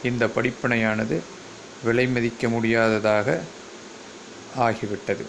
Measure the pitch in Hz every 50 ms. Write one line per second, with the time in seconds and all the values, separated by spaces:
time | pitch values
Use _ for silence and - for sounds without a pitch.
0 | - 127 123 120 117 110 113 - 120 127 123 - - 127 120 117 110 110 107 107
1 | 113 110 147 165 170 - - - - - - - - - - - - 113 117 120
2 | 127 127 127 123 117 120 117 - - 117 117 117 113 113 113 117 113 113 110 107
3 | 104 107 107 104 104 120 156 165 160 - - - - - - - - - - -
4 | - - - - - - - - - - - 131 123 117 110 110 - 101 104 98
5 | - - 104 - 113